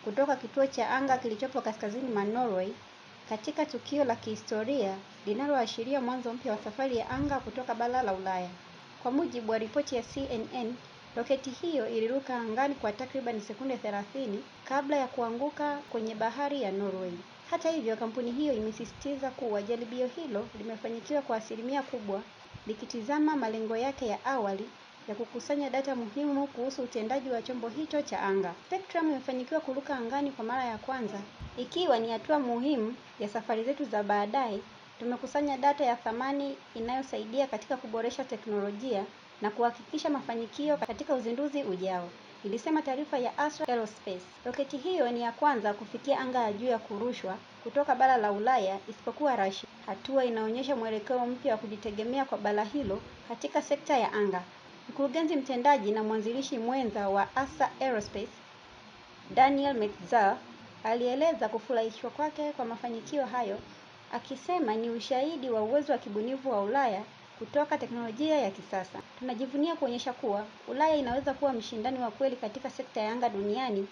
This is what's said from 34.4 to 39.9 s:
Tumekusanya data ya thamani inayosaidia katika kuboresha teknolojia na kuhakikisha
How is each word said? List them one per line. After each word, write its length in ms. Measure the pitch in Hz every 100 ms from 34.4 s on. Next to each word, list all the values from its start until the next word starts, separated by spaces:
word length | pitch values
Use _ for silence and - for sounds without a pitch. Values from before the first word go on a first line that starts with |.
| 247 202 - - - -
Tumekusanya 580 | 233 247 254 294 294 262
data 280 | 277 285 277
ya 100 | 233
thamani 600 | 226 226 262 285 277 277 - 233
inayosaidia 720 | 226 254 269 220 214 254 262
katika 300 | 220 - 262
kuboresha 460 | 247 220 233 285
teknolojia 800 | 262 220 226 208 202 208 262 202 196 - - -
na 80 | 208
kuhakikisha 600 | - 233 233 -